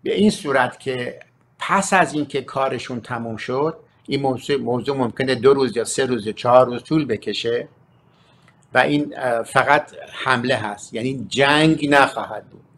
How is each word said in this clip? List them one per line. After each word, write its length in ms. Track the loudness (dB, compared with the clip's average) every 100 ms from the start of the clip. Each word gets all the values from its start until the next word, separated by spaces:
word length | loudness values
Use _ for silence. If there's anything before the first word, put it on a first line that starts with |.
به 120 | -4
این 160 | 2 2
صورت 500 | 2 -2 0 0 -4
که 400 | -8 -6 -8 -12 -20 _ _ _
پس 340 | -2 -2 2
از 220 | 2 2
این 120 | -2 -4
که 160 | -6
کارشون 580 | -6 -4 -2 -4 -6 -10
تموم 360 | -8 -8 -8 -8
شد، 400 | -6 -2 -2 -4 _ _ -6
این 140 | -2
موضوع، 360 | -2 -4 -4 -4
موضوع 400 | -2 -2 -2 -2
ممکنه 380 | -2 -2 -2
دو 200 | 4 4
روز 220 | 4 2 -2
یا 80 |
سه 220 | -4 -2 -2
روز 200 | -2 -4
یا 60 |
چهار 340 | -4 6 6 6
روز 160 | 0
طول 220 | -2 -2
بکشه 640 | 0 -4 -4 -6 -4 -4 -6 _ _ _ _ _ _ _ _ _ _
و 40 | 0
این، 360 | 2 0 -2 -6
اه، 260 | -4 -2
فقط 500 | 0 0 2 2 0 -16 -16
حمله 440 | -8 -2 -2 0 -2
هست، 380 | -4 -10 -12
یعنی 320 | -8 -6 -6 -6
جنگ 600 | 2 4 6 4 2 4
نخواهد 540 | 4 4 0 -10 -12
بود. 200 | -16 -20 _